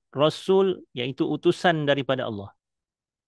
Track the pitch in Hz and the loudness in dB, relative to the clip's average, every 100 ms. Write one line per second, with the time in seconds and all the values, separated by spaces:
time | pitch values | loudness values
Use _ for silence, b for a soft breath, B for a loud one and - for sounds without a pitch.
0 | _ 131 156 - - 190 190 175 233 - | _ 0 0 2 0 2 2 -2 -8 -8
1 | 131 135 156 151 175 - 185 160 143 139 | -6 -4 -2 0 0 2 2 2 2 0
2 | 127 131 117 101 98 - _ _ _ _ | 0 -4 -4 -8 -12 -18 _ _ _ _
3 | _ _ | _ _